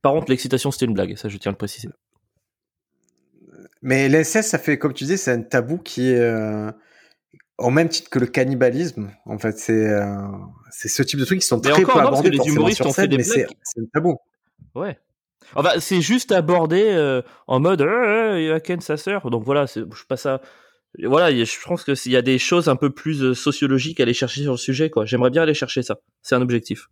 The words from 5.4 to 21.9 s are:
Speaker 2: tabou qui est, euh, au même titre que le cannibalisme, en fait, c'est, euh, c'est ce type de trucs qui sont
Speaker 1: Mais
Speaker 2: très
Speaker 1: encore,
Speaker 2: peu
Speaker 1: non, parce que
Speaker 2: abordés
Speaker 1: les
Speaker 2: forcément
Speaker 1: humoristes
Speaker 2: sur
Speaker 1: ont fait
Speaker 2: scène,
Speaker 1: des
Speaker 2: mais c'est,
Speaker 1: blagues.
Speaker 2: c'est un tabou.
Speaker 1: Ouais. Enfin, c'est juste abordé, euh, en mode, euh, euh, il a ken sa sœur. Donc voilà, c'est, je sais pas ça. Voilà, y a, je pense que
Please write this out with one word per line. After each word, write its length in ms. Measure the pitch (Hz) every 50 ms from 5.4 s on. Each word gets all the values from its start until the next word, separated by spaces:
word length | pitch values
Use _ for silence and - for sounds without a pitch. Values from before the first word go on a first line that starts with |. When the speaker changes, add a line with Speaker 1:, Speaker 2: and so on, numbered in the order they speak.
Speaker 2:
tabou 360 | 110 - - 127 113 120 156
qui 300 | 185 - - - - 123 127
est, 100 | 127 120
euh, 520 | 120 117 113 110 110 107 107 107 107 107 107 _ _ _ _ _ _ _ _ _ _ _ _ _ _ _ _
au 120 | - 123 123
même 200 | 127 156 170 165
titre 200 | - - - -
que 100 | - 127
le 80 | 123
cannibalisme, 840 | 117 - 139 127 131 139 123 127 123 120 139 175 165 127 - 104 101 101 _ _
en 120 | 110 110
fait, 200 | 101 - 110 104
c'est, 160 | - - - 113 110 107 107
euh, 260 | 107 101 101 101 101 98 98 98 98 95 95 - - - _ -
c'est 160 | - - -
ce 160 | 110 - - 139
type 160 | 131 - 143
de 60 | 131
trucs 160 | - 190 185
qui 60 | -
sont 120 | - 127 113 117
Speaker 1:
Mais 80 | 139
Speaker 2:
très 100 | 147 160
Speaker 1:
encore, 140 | 185 - -
Speaker 2:
peu 40 | 165
Speaker 1:
non, 80 | 139 -
parce 120 | - 139
que 60 | 151
Speaker 2:
abordés 20 | 185
Speaker 1:
les 80 | 139
Speaker 2:
forcément 180 | 135 127 151 151
Speaker 1:
humoristes 220 | 151 151 180 214
Speaker 2:
sur 80 | - -
Speaker 1:
ont 60 | 143 135
fait 80 | -
Speaker 2:
scène, 80 | 196 202
Speaker 1:
des 80 | 143
Speaker 2:
mais 60 | 127 120
c'est, 200 | 196 233 180 -
Speaker 1:
blagues. 140 | - - _ _
Speaker 2:
c'est 180 | - - 117
un 40 | 113 113 -
tabou. 240 | 151 160 175 147 - _ _ _ _ _ _ _ _ - _ _
Speaker 1:
Ouais. 220 | 127 175 202 139 _ _ _ _ _ _ _ _ _ _ - -
Enfin, 160 | 139 143 180 - 165
c'est 180 | - - 196 180
juste 320 | 151 - 226 254 - -
abordé, 520 | 208 185 160 151 175 175 165 156 165 185 208
euh, 340 | 220 196 170 151 139 135 127 123 - - _ _
en 120 | - 131 131
mode, 220 | 147 175 190 160
euh, 540 | 139 160 208 240 247 214 208 226 226 214 202
euh, 60 | 175
il 100 | 160 156 156
a 80 | 160
ken 180 | 160 - 180 170
sa 160 | - - 151
sœur. 340 | 151 - - 202 196 - 127
Donc 140 | 120 117 107
voilà, 240 | 123 139 147 143
c'est, 140 | 135 - 117
je 160 | 110 90 113 -
sais 60 | -
pas 80 | _ 131
ça. 240 | 127 - 147 135 131 - - - _ _ _ _ _ _ _ _ - -
Voilà, 280 | 113 135 156 180 165
y 100 | 139 120
a, 20 | 117
je 140 | - - - -
pense 180 | - 175 170 -
que 120 | -